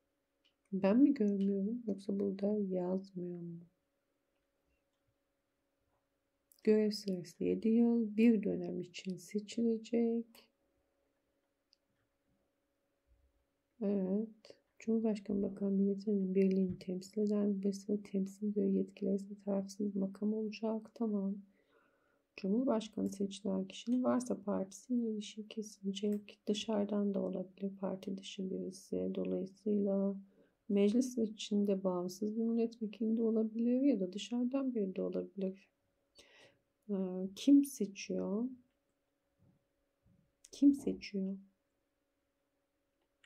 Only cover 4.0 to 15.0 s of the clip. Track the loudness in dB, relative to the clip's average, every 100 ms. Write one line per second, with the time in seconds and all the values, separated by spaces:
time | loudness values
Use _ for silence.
4 | _ _ _ _ _ _ _ _ _ _
5 | _ _ _ _ _ _ _ _ _ _
6 | _ _ _ _ _ -2 4 4 4 -2
7 | -4 -6 -8 -4 -2 0 2 4 4 2
8 | 0 4 6 6 2 -2 -4 -6 -8 -10
9 | -8 -10 -6 -6 -6 -2 0 0 0 0
10 | 2 0 -4 -14 -20 _ _ _ _ _
11 | _ _ _ _ _ _ _ _ _ _
12 | _ _ _ _ _ _ _ _ _ _
13 | _ _ _ _ _ _ _ -6 -2 0
14 | 0 -2 -4 -10 -20 -20 _ _ -2 0